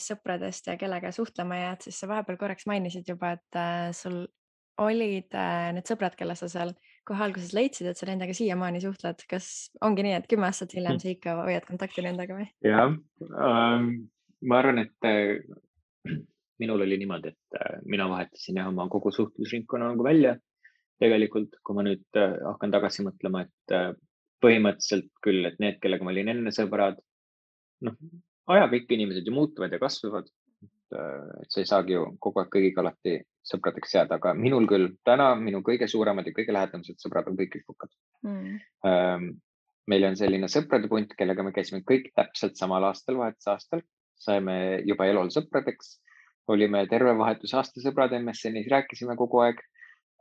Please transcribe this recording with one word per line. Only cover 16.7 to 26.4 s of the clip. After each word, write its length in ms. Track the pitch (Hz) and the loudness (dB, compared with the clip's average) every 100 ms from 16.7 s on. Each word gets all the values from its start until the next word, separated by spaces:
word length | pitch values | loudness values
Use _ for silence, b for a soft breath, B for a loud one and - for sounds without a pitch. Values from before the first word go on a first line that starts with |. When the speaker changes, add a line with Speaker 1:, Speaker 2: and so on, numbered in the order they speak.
| 104 | 0
Speaker 2:
oli 160 | 98 98 | 0 0
niimoodi, 300 | 98 85 - | -2 -6 -10
et, 320 | - _ - | -14 _ -8
äh, 220 | - - | -6 -8
mina 240 | - 101 95 | -4 -2 0
vahetasin 480 | 92 87 - - | -2 -6 -12 -6
jah 120 | 92 92 | -4 -4
oma 180 | 92 90 | -4 -2
kogu 240 | 101 101 | -2 -2
suhtlusringkonna 800 | 98 104 - 107 120 110 123 120 | 0 -2 -4 -6 -6 -6 -4 -2
nagu 140 | 117 | 0
välja. 340 | 123 160 131 120 _ _ b b _ _ | 4 6 6 2 _ _ b b _ _
Tegelikult, 580 | 113 107 107 110 104 - | 4 6 4 0 -6 -10
kui 140 | - | -6
ma 80 | 101 | -2
nüüd, 220 | 101 95 _ | 0 -2 _
äh, 240 | 107 98 - | 2 2 2
hakkan 320 | - 107 104 | -6 -4 2
tagasi 320 | 98 101 - | 2 2 -2
mõtlema, 380 | 98 - 95 92 | -6 -4 -4 -4
et, 300 | 90 _ - | -6 _ -2
äh, 160 | 95 90 87 _ _ _ _ | 0 0 -6 _ _ _ _
põhimõtteliselt 680 | 120 113 104 - - 98 - _ | 6 8 4 2 0 0 -2 _
küll, 220 | 107 95 | 2 2
et 140 | 87 85 | 0 -2
need, 220 | 104 - | -4 0
kellega 220 | 95 92 | -2 0
ma 60 | 92 | -2
olin 180 | 92 104 | -2 -2
enne 220 | 120 | -2